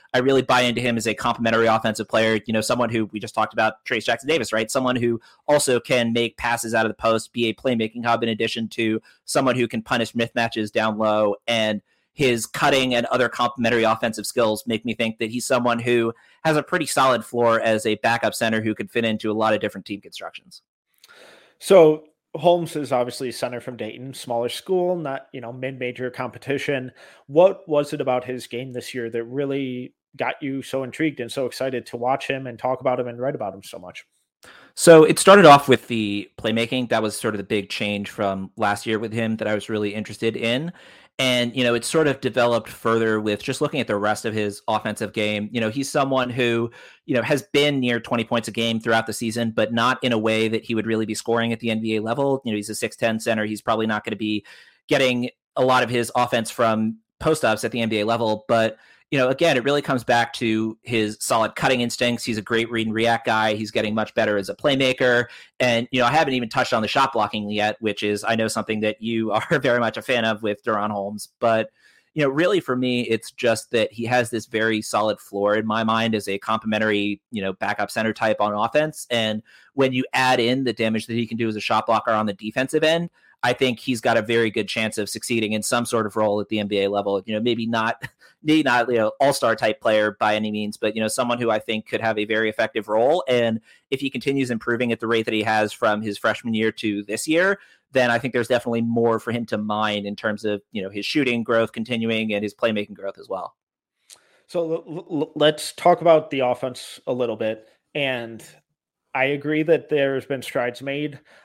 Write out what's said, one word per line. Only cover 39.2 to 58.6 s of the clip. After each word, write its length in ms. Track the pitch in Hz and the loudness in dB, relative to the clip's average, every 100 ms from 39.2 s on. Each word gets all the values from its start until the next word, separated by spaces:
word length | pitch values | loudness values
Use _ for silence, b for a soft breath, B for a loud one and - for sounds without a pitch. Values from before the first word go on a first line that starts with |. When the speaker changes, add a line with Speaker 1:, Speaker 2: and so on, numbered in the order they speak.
| 113 110 | -2 -2
Speaker 1:
that 120 | 104 | -2
I 60 | |
was 140 | 104 - | -2 -2
really 260 | 107 104 | -2 -2
interested 420 | 104 104 107 113 120 | -4 -8 -4 -4 -2
in. 360 | 117 123 165 B B B B - | -2 -2 -4 B B B B -4
And, 380 | 131 123 120 131 | 0 0 0 0
you 80 | |
know, 80 | 120 | 0
it 100 | 120 | 0
sort 260 | - 160 151 | 0 2 2
of 120 | 131 | 0
developed 480 | 127 123 120 117 - | -2 2 2 2 -2
further 540 | - 113 113 110 107 | -4 0 2 2 2
with 200 | 107 104 | 0 -2
just 200 | - 127 | -4 -2
looking 180 | 147 147 | -2 -2
at 60 | 120 | -2
the 100 | 101 | 0
rest 300 | 104 104 113 | 0 0 -2
of 80 | |
his 260 | 110 104 101 - | -2 -4 -4 -4
offensive 460 | 107 110 104 104 | -2 -2 -6 -6
game. 340 | 113 107 104 104 | -2 -2 -2 -4
You 120 | 120 | -4
know, 80 | 113 | -2
he's 200 | 127 135 | -4 -4
someone 380 | 151 135 131 123 | -2 0 0 -2
who, 420 | 123 120 117 113 B B B - | 0 0 0 -2 B B B -2
you 80 | |
know, 80 | 127 | -2
has 180 | 113 143 | 0 -2
been 400 | - 143 147 139 | 0 0 2 2
near 180 | 123 117 | 0 -2
twenty 240 | - 120 | -2 -4
points 260 | 110 120 113 | -2 -2 -2
a 20 | |
game 280 | 110 117 113 | -4 -2 -2
throughout 280 | 117 113 113 | 2 2 0
the 80 | |
season, 360 | - 113 117 113 | -4 -4 -2 -2
but 220 | 113 110 | 0 0
not 260 | 117 120 131 | 2 0 0
in 80 | 127 | 0
a 60 | 113 | 0
way 280 | 110 110 110 | 2 2 0
that 140 | 110 | -2
he 120 | - | -2
would 120 | 110 110 | -4 -2
really 200 | 113 110 | -2 -2
be 80 | |
scoring 400 | 107 - 117 117 | -4 -2 0 0
at 60 | 113 | -2
the 100 | 117 | -4
N 100 | 110 | -4
B 160 | 110 110 | -2 -2
A 60 | |
level. 400 | 110 117 139 135 | -2 -2 0 0
You 80 | 117 | -2
know, 40 | 104 | -4
he's 120 | 104 | -4
a 60 | |
six 220 | 107 113 - | -6 -6 -2
ten 220 | 117 110 | -2 0
center. 280 | 117 110 107 | -2 -2 -2
He's 160 | 107 | -4
probably 240 | - 110 110 | -2 -2 0
not 180 | 107 | -2
gonna 120 | 113 104 | -4 -6
be 280 | 107 104 B B B B - | -4 -4 B B B B -2
getting 420 | 147 131 123 123 - _ - | 2 2 0 -4 -10 _ 0
a 80 | |
lot 180 | 127 127 | 2 2
of 60 | 117 | 2
his 240 | 123 113 | 0 0
offense 360 | 123 120 120 110 | 0 0 0 -2
from 480 | - 113 110 110 110 _ _ | 0 2 2 -2 -4 _ _
post-ups 460 | 156 156 117 107 | -2 2 2 0
at 80 | 117 | -2
the 80 | 123 | -2
N 80 | 110 | -2
B 120 | 107 | 0
A 40 | |
level. 400 | 104 117 113 107 - | 0 0 0 -2 0
But, 300 | 113 | 2